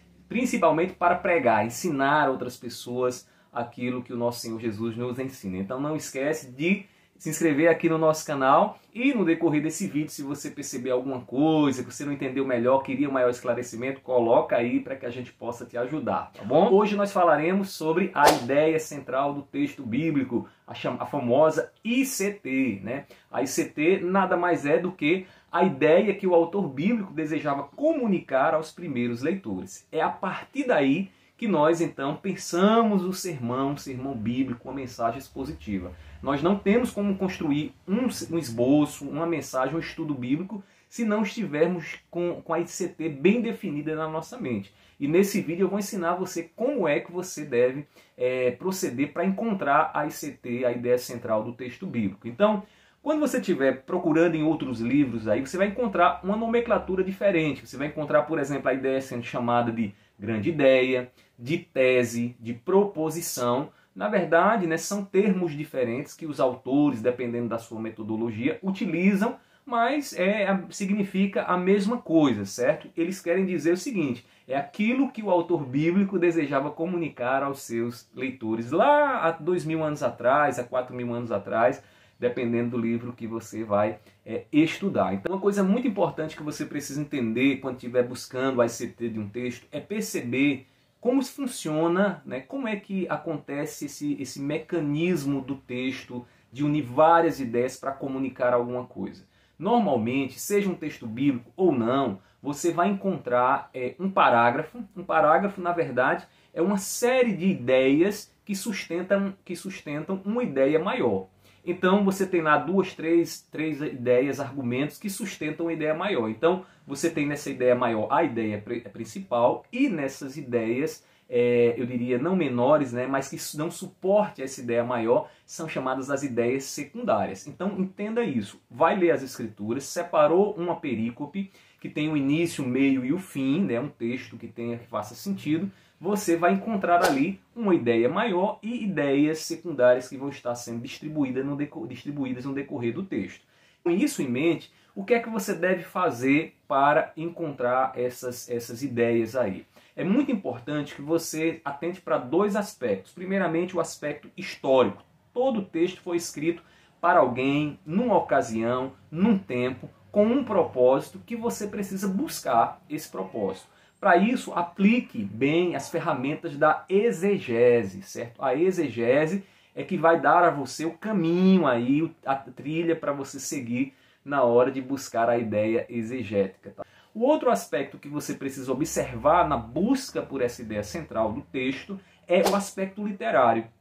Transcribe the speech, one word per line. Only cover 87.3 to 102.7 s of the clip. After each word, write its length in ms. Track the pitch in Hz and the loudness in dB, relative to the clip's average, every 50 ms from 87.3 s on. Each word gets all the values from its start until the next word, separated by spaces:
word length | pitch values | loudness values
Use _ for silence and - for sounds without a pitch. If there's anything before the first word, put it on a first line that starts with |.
| 113 120 131 139 135 | 0 2 2 2 2
quando 180 | 135 - 135 127 | 0 -2 -8 -8
estiver 300 | 123 - 123 120 127 123 | -8 -8 -2 0 0 0
buscando 540 | 120 123 - - - - 127 131 135 131 120 | 0 -2 -12 -12 -10 -6 -2 -2 0 2 2
o 60 | 117 | 2
I 40 | 117 | 2
C 200 | - - 123 101 | 0 -4 -8 -10
T 200 | - - 117 117 | -8 -6 -6 -6
de 100 | 110 110 | -6 -6
um 100 | 104 101 | -8 -8
texto 380 | - 123 123 123 120 - - _ | -8 -8 -8 -8 -8 -10 -12 _
é 100 | - 147 | -12 -12
perceber 840 | 143 - 202 220 202 - - 170 127 120 120 131 139 147 139 123 - _ _ _ _ _ _ _ | -10 -8 -6 -6 -6 -4 -6 -6 -4 -2 0 0 2 2 0 -2 -6 _ _ _ _ _ _ _
como 220 | - 233 247 277 254 | -2 0 2 2 0
funciona, 1000 | - - - 277 247 - - - 160 151 151 165 170 170 185 202 202 170 147 - | -2 -6 -8 -8 -8 -8 -6 -6 -4 -2 0 2 2 2 2 2 2 0 -4 -10
né, 160 | 135 123 131 | -10 -10 -10
como 260 | 135 - - 277 269 | -10 -8 -8 -6 -6
é 100 | 220 214 | -4 -6
que 300 | 196 - - 196 190 175 - | -6 -6 -6 -4 -4 -4 -4
acontece 720 | 151 147 - 165 156 143 - - 139 143 151 151 - - 151 | -4 -6 -6 -6 -8 -8 -8 -8 -8 -6 -6 -8 -8 -10 -12
esse, 320 | 139 - - 147 147 143 - | -12 -10 -8 -6 -6 -4 -4
esse 220 | 135 127 - 143 | -6 -10 -10 -8
mecanismo 1000 | 139 143 151 160 - - 185 170 151 143 147 151 170 180 180 156 139 139 143 135 127 | -6 -4 -4 -6 -6 -6 -4 -4 -2 -2 -2 0 0 0 0 0 0 -2 -2 -2 -4
do 120 | 127 135 | -6 -8
texto 720 | 131 - - 120 123 131 131 131 - - - 120 123 120 - _ _ _ _ | -10 -10 -10 -8 -6 -4 -4 -6 -6 -10 -12 -12 -12 -12 -14 _ _ _ _
de 140 | - 127 147 | -8 -4 -2
unir 160 | 147 147 151 | 0 0 0
várias 600 | 135 120 123 143 156 160 165 170 170 165 139 131 | -2 0 2 4 6 8 8 6 6 4 0 -2
ideias 360 | 135 117 113 120 123 131 - | -4 -2 0 0 0 -2 -4
pra 160 | - - 135 135 | -6 -8 -8 -6
comunicar 640 | - - 135 131 131 135 127 127 - 127 123 123 | -6 -6 -6 -6 -4 -6 -6 -4 0 0 2 2
alguma 320 | 123 120 120 123 123 123 | 2 0 0 -4 -6 -8
coisa. 380 | - - - - 107 - - - _ _ _ _ _ _ - | -8 -10 -10 -10 -10 -10 -14 -20 _ _ _ _ _ _ -6
Normalmente, 800 | 147 202 240 240 214 170 139 120 107 117 127 139 135 127 - - | 0 2 4 4 4 4 2 2 0 0 0 -2 -2 -4 -6 -10
seja 300 | - - 202 202 196 196 | -4 0 0 0 2 0
um 40 | 170 | -2
texto 320 | - 160 151 143 - 123 | -4 -6 -8 -10 -10 -12
bíblico 460 | 113 107 117 139 143 135 117 - - - | -10 -4 0 2 2 2 0 -2 -8 -4
ou 180 | - 190 175 147 | 0 2 4 4
não, 480 | 123 110 117 127 139 139 120 98 - _ _ _ _ | 4 2 2 2 2 0 0 -2 -6 _ _ _ _
você 320 | - 135 143 - - 175 | -8 -8 -6 -2 -2 0